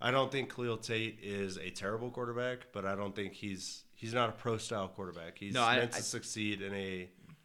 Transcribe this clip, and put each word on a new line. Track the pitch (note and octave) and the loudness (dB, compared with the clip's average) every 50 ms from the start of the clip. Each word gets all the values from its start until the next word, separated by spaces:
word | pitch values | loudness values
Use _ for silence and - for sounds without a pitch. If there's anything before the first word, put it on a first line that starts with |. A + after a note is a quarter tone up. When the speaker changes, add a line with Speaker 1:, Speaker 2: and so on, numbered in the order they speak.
Speaker 1:
I | - B2 | 2 4
don't | B2+ C3+ C3 C3 | 6 6 4 4
think | C#3 C3+ B2 - - | 2 0 -2 -2 -4
Khalil | B2 B2 A#2 A2+ A2 | -4 -2 -2 -2 -2
Tate | - - A2+ A2 A2+ A2 G#2+ - - | -2 -2 0 0 0 -2 -4 -6 -6
is | G2+ G2+ G2+ G2 F#2+ F#2 | -4 0 0 0 -2 -2
a | F#2+ - F2+ | -4 -6 -6
terrible | - - G2 G2 A2 A2+ B2 B2 | -6 -2 -2 -2 0 0 -2 -4
quarterback, | B2 B2+ A#2+ A#2+ A#2 A#2+ B2 B2+ B2+ B2 - - - | -4 -4 -4 -2 -2 0 0 0 -2 -4 -8 -8 -6
but | G2+ F#2+ | -2 0
I | G2 G2 | 0 2
don't | G2 G2+ G2 G2 | 2 0 -2 0
think | G#2+ G2 F#2 - | -2 -4 -4 -4
he's, | - G#2 G2+ F#2+ F2+ - - - - - - - | -4 -4 -4 -4 -4 -4 -8 -8 -10 -14 -18 -16
he's | - A2+ A2 A#2 | -10 -6 0 4
not | B2 A#2 | 4 4
a | A2 A2+ | 4 2
pro-style | - - A#2+ A2+ A2 - - A#2 G2+ F#2+ F#2 | -2 0 0 0 0 0 -2 0 0 -2 -2
quarterback. | - G#2 F#2+ F2+ E2+ E2+ E2 F2 - | -4 -6 -8 -6 -6 -8 -10 -10 -8
He's | - G2+ G2+ A#2+ | -8 -4 0 4
Speaker 2:
No, | B2+ A#2 | 6 6
I, | A#2 B2 | 8 8
Speaker 1:
meant | B2+ A#2+ A#2 - | 6 6 4 2
to | G#2 | -2
Speaker 2:
I | |
Speaker 1:
succeed | G#2+ - - A2+ - - - A2 G#2+ G#2 G#2 F#2+ | -2 -2 -2 -4 -4 -4 -2 0 2 2 2 0
in | G2 G2 G2+ | -2 -2 -2
a | G2 G2 F#2+ F#2 F#2 F2+ F2+ - - - - - - | -2 -2 -2 -2 -4 -6 -8 -12 -20 -20 -20 -20 -20